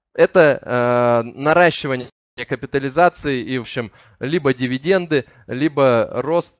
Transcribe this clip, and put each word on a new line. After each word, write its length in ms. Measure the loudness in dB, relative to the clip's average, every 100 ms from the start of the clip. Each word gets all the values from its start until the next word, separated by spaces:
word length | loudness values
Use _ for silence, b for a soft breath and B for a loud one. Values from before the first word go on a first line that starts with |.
| _
Это, 480 | 0 2 4 4 2
э, 640 | -2 -2 0 2 2 2
наращивание 880 | -2 -4 0 4 4 2 -6 -6 -8 _ _ -14
капитализации 1040 | -8 -8 -4 -4 -2 2 2 2 -6 -6
и, 140 | -4 -8
в 60 |
общем, 280 | -6 -8 -10 b b b
либо 320 | -4 -2 0
дивиденды, 720 | 0 -2 -4 0 0 0 -2 -4 b b
либо 640 | -4 -2 2 2 4 0
рост, 460 | -4 -2 -4 -4